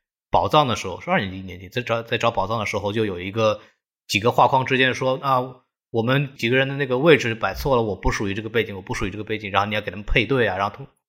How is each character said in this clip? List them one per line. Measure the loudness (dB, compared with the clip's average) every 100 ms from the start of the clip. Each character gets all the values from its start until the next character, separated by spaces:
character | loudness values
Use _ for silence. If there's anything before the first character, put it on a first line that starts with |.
| _ _ _
宝 | 0 2
藏 | 2 2
的 |
时 | 0 -6
候， | -8
是 | -2
二 | -2
年 | -2
级、 | -8
一 |
年 | -12 -12
级， | -10
在 | -6
找， | -2 -4
在 | -2 0
找 | 0
宝 | 0 -2
藏 | -2
的 | -2
时 | -2
候， | -2
就 | -2 -2
有 | -2
一 | -6
个 | 0 0 0 -6 _ _ _ -2
几 | 0
个 | 2
画 | 4 4
框 | 4 2
之 | 2
间 | 2
说， | 2 -2 -2
啊， | 0 0 0 -10 _ _ _
我 | -2
们 | 2 2 0 -2
几 | 0
个 | 2
人 | 2
的 | -2
那 | -2
个 | 2
位 | 6 6
置 | 4
摆 | -2 -4
错 | -2 0 2
了， |
我 | 2
不 | -2 -2
属 | -2 -4
于 |
这 | -4
个 | -4
背 | -2
景， | -2
我 | -6
不 | -8
属 | -6 -6
于 |
这 | -6
个 |
背 | -8 -6
景， | -2
然 | 0
后 | 0
你 |
要 | -2
给 | -4
他 | -8
们 |
配 | 0 2 2
对 | 2 2
啊， | 2
然 | -2
后 | -4 -18 _